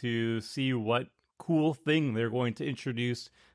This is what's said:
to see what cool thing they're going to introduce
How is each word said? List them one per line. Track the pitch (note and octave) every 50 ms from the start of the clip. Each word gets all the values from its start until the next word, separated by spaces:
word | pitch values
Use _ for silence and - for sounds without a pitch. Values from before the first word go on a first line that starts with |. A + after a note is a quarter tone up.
to | - A#2+ A#2 A#2 A2+ A2+ A2+ A2+
see | G#2+ - - C#3+ C3+ C3 B2+
what | A#2+ G#2+ G#2+ A#2 B2 - - _ _ _ _ _ _
cool | - - E3+ D#3 D3+ E3 D#3
thing | - - D3+ D3+ D#3+ D3+ C3+ G#2+
they're | A2+ A#2 A#2
going | A2 B2+ B2 A#2+ A2
to | - C#3+
introduce | C#3+ B2+ - - C3+ A#2+ A#2 A#2+ B2 A#2+ - - - _ _ - _ _